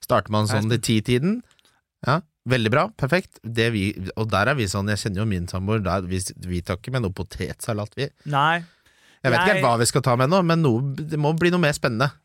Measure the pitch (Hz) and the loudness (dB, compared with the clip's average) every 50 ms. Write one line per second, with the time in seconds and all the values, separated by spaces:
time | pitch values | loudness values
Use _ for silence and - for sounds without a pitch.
0 | - - 127 113 98 - 107 107 107 104 - 107 104 110 120 113 - - 120 110 | -4 0 0 0 2 2 0 0 2 2 2 0 2 2 0 0 0 2 0 2
1 | 104 - 123 123 135 180 214 247 - _ _ _ _ _ _ _ _ _ _ _ | 2 2 2 2 2 0 -2 -2 -6 _ _ _ _ _ _ _ _ _ _ _
2 | - - 135 165 - _ _ _ _ 120 123 127 113 110 104 143 170 208 - - | -2 0 0 0 -2 _ _ _ _ 0 0 2 2 2 2 2 2 0 -2 -4
3 | - 131 147 180 - - _ - - 110 117 113 113 117 117 107 95 101 - - | -2 0 0 0 0 -4 _ -16 -12 -6 -2 0 0 2 2 0 0 0 -2 -4
4 | 95 92 - - 110 110 104 95 101 113 143 143 110 95 - 101 98 104 107 98 | -8 -8 -6 -4 -4 0 2 2 2 2 2 0 -2 -2 -2 -2 -2 -2 -2 -2
5 | - 117 98 90 107 113 101 90 87 90 - 92 92 98 110 113 101 90 85 98 | -4 -4 -4 -2 -2 -2 -2 -2 -4 -4 -6 -4 -2 0 0 0 0 0 0 -2
6 | 92 87 92 92 92 - - - 90 90 90 87 85 - 95 92 - - 127 135 | -2 -2 -4 -4 -4 -6 -10 -12 -8 -6 -6 -4 -4 -4 -6 -6 -6 -6 -4 -2
7 | 117 92 90 - 92 - - - 95 69 - - - - 113 104 104 107 - - | -2 -4 -4 -6 -10 -10 -8 -8 -8 -8 -8 -8 -8 -6 -6 -6 -6 -8 -8 -8
8 | 135 143 - _ _ 147 147 139 143 156 165 175 170 170 _ _ _ _ _ _ | -8 -8 -8 _ _ -4 -2 0 2 2 0 0 -4 -8 _ _ _ _ _ _
9 | _ _ _ _ - 131 - - 180 190 208 190 - 127 120 113 120 110 - 147 | _ _ _ _ 0 0 2 2 2 2 2 2 2 2 2 2 2 2 2 0
10 | 123 135 123 120 131 135 175 196 180 165 165 165 165 143 113 113 135 139 135 - | 2 2 2 4 4 4 4 2 4 4 2 4 4 4 2 2 0 -2 -4 -6
11 | 151 151 160 151 151 147 160 165 175 175 175 180 170 147 139 - - 147 120 107 | -6 -6 -2 0 0 0 2 2 2 2 2 2 2 2 2 0 -2 -2 0 0
12 | 113 - - - _ | 0 -2 -2 -6 _